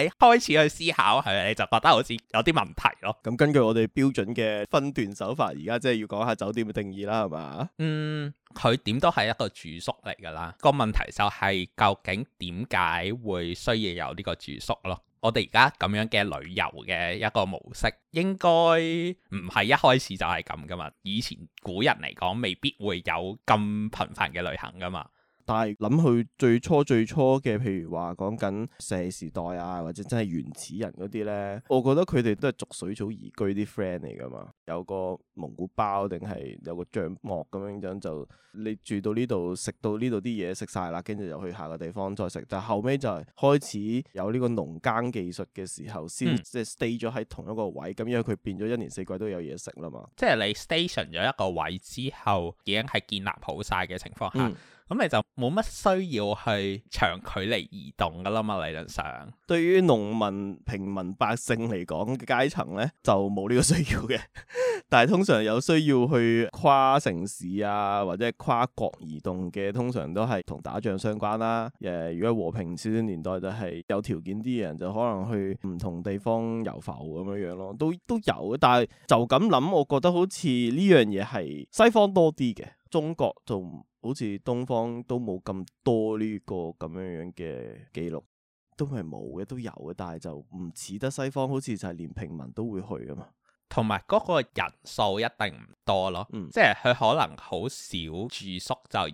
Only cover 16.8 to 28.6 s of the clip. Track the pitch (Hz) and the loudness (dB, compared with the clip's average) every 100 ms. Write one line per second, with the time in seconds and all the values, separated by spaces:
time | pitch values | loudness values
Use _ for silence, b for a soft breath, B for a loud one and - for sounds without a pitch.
16.8 | 65 87 87 92 110 - 95 90 - - | -4 -2 -2 -2 0 2 0 -2 -10 -4
17.8 | 113 - _ 160 185 190 180 165 165 165 | -4 -4 _ -2 0 2 6 8 8 6
18.8 | 165 165 170 180 - 98 90 107 104 139 | 2 0 -2 -6 -8 -8 -2 2 6 6
19.8 | 151 131 - 95 85 85 - 78 76 90 | 8 6 2 -4 -2 -2 -4 -8 -8 -8
20.8 | 78 - 95 104 - - 82 _ - 92 | -10 -12 -6 -4 -4 -8 -16 _ -6 0
21.8 | 135 120 71 - 90 104 113 90 139 - | 2 2 -2 -4 -2 0 -2 -2 -4 -4
22.8 | 101 90 87 85 92 98 - 110 104 104 | -4 -4 -2 -2 -4 -2 2 4 4 -2
23.8 | 107 - - - 90 82 87 69 - 90 | -4 -4 -6 -2 -4 -2 -4 -6 -10 -8
24.8 | 90 90 - _ _ _ - 110 110 104 | -8 -8 -10 _ _ _ -2 0 0 0
25.8 | 107 147 165 117 117 - 127 120 - 156 | 2 4 6 4 2 2 4 6 4 4
26.8 | 143 120 113 - 131 131 135 104 127 95 | 6 4 4 4 4 4 2 0 0 -2
27.8 | 82 82 87 87 95 113 101 98 | -4 -4 -4 -4 -4 -2 -2 -2